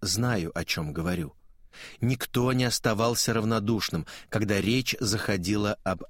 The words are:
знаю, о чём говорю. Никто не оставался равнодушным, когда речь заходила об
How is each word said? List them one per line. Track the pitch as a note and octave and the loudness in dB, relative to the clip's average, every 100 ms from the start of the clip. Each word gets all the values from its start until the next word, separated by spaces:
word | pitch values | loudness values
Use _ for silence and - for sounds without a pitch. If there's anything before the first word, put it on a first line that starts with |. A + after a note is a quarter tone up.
знаю, | G2 G#2+ B2 A2 D#2+ | -4 0 2 0 -2
о | E2+ F2 | -4 -4
чём | - D2+ | -4 -4
говорю. | D2+ E2 F2 D2 - - - - - - - | -2 -2 -2 -4 -10 -20 -20 -20 -20 -20 -4
Никто | A#2 C3 - B2 B2 | 0 0 -2 0 2
не | B2+ | 4
оставался | B2 - A#2+ G#2+ A#2 A#2 - | 2 2 2 2 2 2 0
равнодушным, | A2+ G#2+ A2+ G#2 A2 - E2 D#2 - - | 2 2 2 2 0 0 -4 -6 -12 -6
когда | A2 G#2 G2+ | -2 2 2
речь | F#2+ B2+ B2+ - | 2 2 0 -2
заходила | A2 G#2 - G2 F2 G#2 G#2 G#2+ | 0 0 0 0 0 0 0 -2
об | F#2+ F2+ - | -2 -4 -4